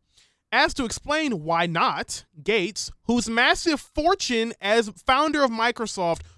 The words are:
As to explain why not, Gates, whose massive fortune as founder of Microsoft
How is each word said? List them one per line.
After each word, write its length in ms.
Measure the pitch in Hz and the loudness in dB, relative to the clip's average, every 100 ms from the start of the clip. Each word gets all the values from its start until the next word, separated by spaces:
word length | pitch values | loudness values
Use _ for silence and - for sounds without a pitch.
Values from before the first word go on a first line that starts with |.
| _ _ _ _ _ | _ _ _ _ _
As 200 | 233 311 | 2 2
to 100 | - | 0
explain 580 | 233 - - 302 302 196 | -4 -6 -4 -2 -2 -4
why 220 | 151 165 175 | -2 0 0
not, 580 | 165 247 147 - - - 156 | 0 0 -2 -6 -12 -14 -8
Gates, 480 | 143 220 185 196 - - | -2 0 0 -6 -12 -8
whose 240 | - 240 220 | -2 -2 0
massive 520 | 226 269 370 339 294 | 2 2 2 0 -2
fortune 720 | - - 311 392 - 233 226 - | -4 -2 0 0 0 -2 -2 -4
as 300 | 196 226 214 - - | 0 2 0 -4 2
founder 360 | 262 311 294 | 2 2 2
of 80 | 269 | 0
Microsoft 720 | 226 233 240 220 - 170 165 - | 2 0 0 -6 -2 -2 -2 -6